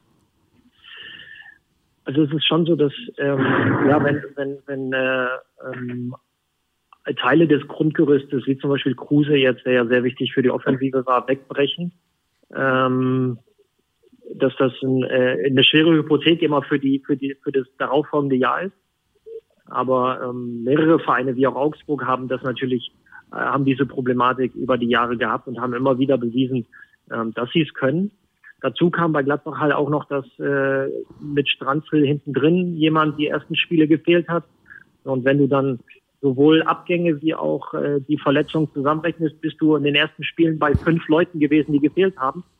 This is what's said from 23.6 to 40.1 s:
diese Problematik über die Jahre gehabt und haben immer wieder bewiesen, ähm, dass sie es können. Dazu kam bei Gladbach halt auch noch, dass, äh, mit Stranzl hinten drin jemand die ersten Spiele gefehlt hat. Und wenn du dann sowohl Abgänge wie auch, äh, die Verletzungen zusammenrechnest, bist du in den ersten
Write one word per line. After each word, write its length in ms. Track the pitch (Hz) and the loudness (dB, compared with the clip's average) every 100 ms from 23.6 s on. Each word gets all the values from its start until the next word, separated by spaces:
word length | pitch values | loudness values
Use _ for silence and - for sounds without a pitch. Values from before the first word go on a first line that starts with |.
diese 220 | 139 127 131 | 0 0 -2
Problematik 680 | - 127 123 123 127 123 | -2 -2 2 2 2 -2
über 220 | - 127 123 | -2 -2 0
die 120 | 120 | 2
Jahre 280 | 120 120 120 | 2 0 -2
gehabt 300 | 117 123 135 | -2 -4 -6
und 120 | 117 | -8
haben 120 | 127 | -6
immer 240 | 120 135 127 | -2 0 0
wieder 200 | 139 127 | 2 0
bewiesen, 480 | 120 123 127 127 - - - _ - | 0 -2 -2 -2 -6 -16 -20 _ -10
ähm, 200 | 117 110 | -6 -6
dass 160 | 117 120 | -6 -2
sie 100 | 165 | -2
es 100 | 151 | -2
können. 360 | - 135 160 202 _ _ _ - - | -2 -2 0 -4 _ _ _ -20 -8
Dazu 300 | 135 - 175 | -6 0 0
kam 220 | 170 170 | 2 0
bei 120 | 151 | 0
Gladbach 340 | 139 147 156 131 | 0 -2 -6 -4
halt 140 | 151 | -2
auch 180 | 143 143 | 0 0
noch, 140 | 151 | -2
dass, 200 | - 139 131 - | -4 -8 -8 -8
äh, 480 | 143 139 135 135 139 - - - | -4 -2 0 -2 -4 -8 -12 -14
mit 280 | 151 143 135 | -4 -2 -2
Stranzl 580 | - 131 151 - 156 139 | -4 -2 -4 0 2 2
hinten 260 | 147 147 | 0 -2
drin 440 | 123 151 180 175 160 | 0 2 2 0 0
jemand 420 | 156 160 156 147 | 2 2 0 0
die 80 | 147 | -2
ersten 300 | 151 - 156 | -4 -4 -4
Spiele 320 | - 165 151 | 0 2 4
gefehlt 400 | 156 - 175 165 | 2 4 2 2
hat. 160 | 165 - _ _ - _ _ | -6 -6 _ _ -20 _ _
Und 220 | 135 131 | -4 0
wenn 140 | 131 143 | 2 4
du 100 | 135 | 4
dann 320 | 139 139 120 - - _ - | 2 0 -4 -10 -20 _ -4
sowohl 420 | 139 127 151 160 | -2 4 6 6
Abgänge 580 | 160 165 - 175 175 143 | 2 -4 -2 0 0 0
wie 120 | 156 | -2
auch, 400 | - 156 147 - | -2 -2 -4 -6
äh, 260 | 151 143 143 135 | -6 -2 -2 -2
die 120 | 151 | -2
Verletzungen 500 | 143 143 147 160 151 | 2 0 0 -2 -2
zusammenrechnest, 680 | 143 135 156 165 165 156 - | -2 -2 0 -2 -2 -6 -4
bist 160 | 156 - | -8 0
du 140 | 156 | 2
in 80 | 151 | 4
den 140 | 143 143 | 2 0
ersten 260 | 156 | -2